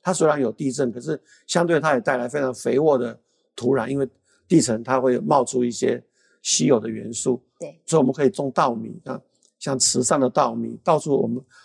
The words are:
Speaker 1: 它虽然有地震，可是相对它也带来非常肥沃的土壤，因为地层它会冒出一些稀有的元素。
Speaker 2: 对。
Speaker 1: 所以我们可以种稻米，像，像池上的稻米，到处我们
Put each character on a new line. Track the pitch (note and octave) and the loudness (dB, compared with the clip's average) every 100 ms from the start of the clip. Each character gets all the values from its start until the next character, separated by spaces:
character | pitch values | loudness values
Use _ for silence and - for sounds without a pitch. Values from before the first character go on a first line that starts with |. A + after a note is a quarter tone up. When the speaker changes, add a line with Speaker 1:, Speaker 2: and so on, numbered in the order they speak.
Speaker 1:
它 | F3+ | -4
虽 | F3 D#3+ | 2 2
然 | D3 | 2
有 | A#2 | -2
地 | G#2+ C#3 | -2 -6
震， | C3 B2+ | -2 -4
可 | B2 | -4
是 | C3+ D3+ _ _ - | -8 -8 _ _ -4
相 | F3 E3+ | 0 2
对 | D#3+ | 2
它 | D#3 | 2
也 | C3 | 0
带 | B2+ B2+ | 0 -2
来 | A#2+ | -2
非 | D3 | -2
常 | C3 | -4
肥 | A2+ - B2+ | -4 -2 2
沃 | D#3 C3 | 4 2
的 | A#2+ A2+ _ _ _ - | 0 -8 _ _ _ -6
土 | A#2+ | -2
壤， | C3+ B2+ | 0 -2
因 | C#3 | -4
为 | C3 _ _ _ - | -4 _ _ _ 2
地 | E3 | 4
层 | B2 A2+ | 4 -2
它 | A#2 C3 | 0 2
会 | C3 B2 | 2 0
冒 | G#2+ D3+ | 2 2
出 | A#2+ B2+ | 2 0
一 | A#2+ | -2
些 | A2+ B2 A#2+ _ _ _ _ | 0 -2 -2 _ _ _ _
稀 | - - B2 | -4 0 4
有 | A#2 | 2
的 | A2+ | 0
元 | A2 A2 | -8 -8
素。 | A#2 C3+ B2 _ - | -6 -4 -4 _ -14
Speaker 2:
对。 | D3+ - - | -14 -12 0
Speaker 1:
所 | D#3+ | 2
以 | |
我 | |
们 | B2+ | 2
可 | - | 2
以 | C3+ | 0
种 | - C#3 | 0 -4
稻 | A#2 A2+ | 0 0
米， | A2+ A2+ - | -2 -10 -14
像， | - C3 _ _ _ - | -12 -12 _ _ _ -10
像 | C#3+ C3 | -6 -2
池 | - B2+ | 0 0
上 | B2 D3+ | 2 2
的 | B2+ | 2
稻 | D3 B2+ | 2 0
米， | A#2 A2+ A#2 | -2 -8 -4
到 | - D3+ | 0 0
处 | D#3 C3+ | 2 0
我 | A#2 | 0
们 | B2 - - | -4 -10 -20